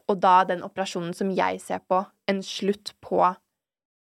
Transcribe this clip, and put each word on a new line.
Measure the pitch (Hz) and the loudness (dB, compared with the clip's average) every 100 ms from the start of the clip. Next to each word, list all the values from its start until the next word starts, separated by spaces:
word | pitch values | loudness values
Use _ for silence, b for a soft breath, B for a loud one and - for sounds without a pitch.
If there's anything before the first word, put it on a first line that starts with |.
| - | -4
og | 190 | 2
da | 190 180 | 6 6
den | 190 180 - | 6 -2 -6
operasjonen | - 190 185 170 | -6 -6 -4 -6
som | 180 196 | -4 -2
jeg | 180 185 185 | 0 -2 -4
ser | - 180 - | -8 -8 -2
på, | 185 202 _ - | -2 -2 _ -6
en | 196 | -4
slutt | 190 - 196 202 - - | -6 -4 -4 -4 -10 -18
på | - 180 175 185 _ _ _ _ _ _ | -4 2 2 0 _ _ _ _ _ _